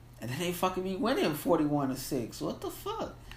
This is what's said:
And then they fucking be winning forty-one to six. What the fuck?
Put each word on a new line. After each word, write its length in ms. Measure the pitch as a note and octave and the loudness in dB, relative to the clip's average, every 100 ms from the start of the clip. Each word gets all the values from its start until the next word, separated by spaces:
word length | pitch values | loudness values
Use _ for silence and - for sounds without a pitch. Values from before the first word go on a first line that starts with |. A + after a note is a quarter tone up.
| - - | -18 -10
And 100 | A3+ | -6
then 80 | D3 | -2
they 140 | F3 | -2
fucking 320 | F3 F#3 F#3 | 2 2 2
be 100 | F#3 | -2
winning 400 | F#3 A3 D4+ G3 | 0 2 4 2
forty-one 540 | D3 F3 E3 D3 D3 C3 | 2 4 4 6 4 2
to 80 | C3 | -2
six. 440 | - C3+ A2 - | -2 -2 -2 -4
What 200 | D#3 - | -4 -4
the 100 | G4 | -6
fuck? 460 | - G4 A4 - - - | -6 -4 -4 -4 -8 -14